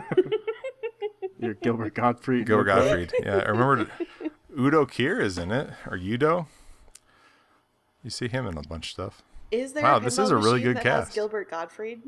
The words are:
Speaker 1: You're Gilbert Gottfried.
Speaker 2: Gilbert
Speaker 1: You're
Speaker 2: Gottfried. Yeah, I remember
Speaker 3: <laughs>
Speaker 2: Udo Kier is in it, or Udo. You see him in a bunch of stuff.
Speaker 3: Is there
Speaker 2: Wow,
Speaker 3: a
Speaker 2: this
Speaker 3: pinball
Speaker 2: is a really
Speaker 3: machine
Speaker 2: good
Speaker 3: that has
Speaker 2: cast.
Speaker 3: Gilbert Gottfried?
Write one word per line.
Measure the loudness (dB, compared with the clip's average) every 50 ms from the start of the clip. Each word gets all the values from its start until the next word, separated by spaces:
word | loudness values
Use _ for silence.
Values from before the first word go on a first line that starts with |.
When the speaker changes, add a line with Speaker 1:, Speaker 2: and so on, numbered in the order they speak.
| 2 2 0 0 2 2 0 -4 -4 -6 -10 -8 -10 -12 -10 _ -12 -12 -10 -8 -10 -10 -8 -10 -12 -12 -10 -6
Speaker 1:
You're | -6 -6 -4
Gilbert | -2 -2 -2 -2 -2 -4 -6 -4
Gottfried. | 0 0 0 0 -2 -2 0 0 0 2
Speaker 2:
Gilbert | 2 4 4 4
Speaker 1:
You're | 4 4
Speaker 2:
Gottfried. | 4 4 4 2 0 0 -2 -2 -2 0
Yeah, | 0 0
I | 0 2 2
remember | 2 4 4 4 4 2 0 -2 -6 -10 -10 -10 -10 -12 -12
Speaker 3:
<laughs> | -12 -12 _ _ -10 -2
Speaker 2:
Udo | 0 2 4 6 6 4
Kier | 4 0 0 0 0 0 0
is | 0 -2 -2
in | -4 -4 -2
it, | -2 -2 -2 -4 -10 -14 -12 -10
or | -8
Udo. | -6 -4 -4 -2 2 2 2 2 2 -2 -6 -14 -20 -20 -20 -20 -20 -20 -20 -20 -20 _ _ _ _ _ _ _ _ _ _ _ _ _ _ _ _ _ _ _ _ -14
You | -10
see | -8 -4 -4
him | -2 -2 -2 -4
in | -4 -6
a | -8 -8
bunch | -10 -10 -10 -10
of | -10
stuff. | -10 -8 -10 -10 -10 -16 _ _ -18 -18 -10 -4
Speaker 3:
Is | -4 -4 -4 -4 -2
there | 2 4
Speaker 2:
Wow, | 6 6
Speaker 3:
a | 4
Speaker 2:
this | 4 0 0
Speaker 3:
pinball | 0 2
Speaker 2:
is | 2
a | 4
really | 4 4 4 4 4
Speaker 3:
machine | 2 2 0
Speaker 2:
good |
Speaker 3:
that | 2 2
has | 2 2 2 0
Speaker 2:
cast. | -2 -2
Speaker 3:
Gilbert | -4 -2 -2 -4 -6 -6 -6
Gottfried? | -8 -8 -8 -10 -10 -12 -12 -12 -12 -12 -16